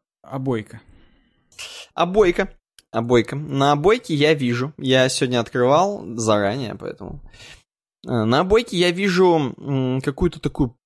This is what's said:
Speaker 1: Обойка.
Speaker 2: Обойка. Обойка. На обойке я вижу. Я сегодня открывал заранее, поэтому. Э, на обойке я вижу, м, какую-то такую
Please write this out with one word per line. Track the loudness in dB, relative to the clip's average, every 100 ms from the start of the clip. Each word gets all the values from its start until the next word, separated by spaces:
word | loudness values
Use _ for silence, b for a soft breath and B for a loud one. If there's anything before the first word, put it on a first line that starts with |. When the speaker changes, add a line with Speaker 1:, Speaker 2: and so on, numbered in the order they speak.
| _ _
Speaker 1:
Обойка. | -12 -8 -4 -4 -6 -18 b b b b b b _ B B B B -4
Speaker 2:
Обойка. | 0 2 2 2 -4 -8 _ _ _
Обойка. | -6 2 2 2 -4
На | -4 0 2
обойке | 4 2 2 0
я | 2 2 2
вижу. | 0 -2 -4 -6
Я | 2 4 2
сегодня | 0 0 0
открывал | -2 0 4 4 2 -2 -10 -2
заранее, | 0 2 2 -2 -8 -10
поэтому. | -12 -12 -14 -14 B B B B _ _ _ _ -6
Э, | -2 0
на | 0
обойке | 2 0 0 0
я | 0
вижу, | 0 0 4 4 4 0 -6
м, | -6 -2 -2 -2
какую-то | -4 -2 -4 -2
такую | -6 -2 -4 -4